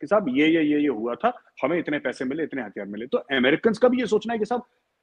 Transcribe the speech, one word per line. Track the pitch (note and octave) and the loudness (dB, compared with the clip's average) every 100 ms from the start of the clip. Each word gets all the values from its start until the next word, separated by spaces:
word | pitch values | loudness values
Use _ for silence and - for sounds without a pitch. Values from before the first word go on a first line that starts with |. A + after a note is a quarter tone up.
कि | C#3+ | 0
साहब | G#3 E3 | 0 2
ये, | C3 D#3 | 2 4
ये, | E3 | 4
ये, | D3+ D3 | 2 2
ये | D3 | 0
हुआ | A2 A#2+ | 0 -4
था, | A#2+ A#3 - _ - | -2 -4 -4 _ -6
हमें | C3+ F3 | -2 -2
इतने | D3+ D3 | -2 -4
पैसे | C3 B2 | -4 -6
मिले, | C3 D3+ | -6 -4
इतने | C#3 C3+ | -6 -6
हथियार | G#2+ G#2+ G2+ | -8 -10 -10
मिले। | G#2 B2 | -10 -4
तो | - | -4
अमेरिकन्स | - C3+ B2+ D#3+ A3+ A3 | -2 2 4 4 2 4
का | B3 | 4
भी | B3+ | 4
ये | G#3+ | 0
सोचना | G#3 A3 | 0 0
है | A#3 | -4
कि | |
साहब | G#3 B3 - _ _ _ | -2 -4 -6 _ _ _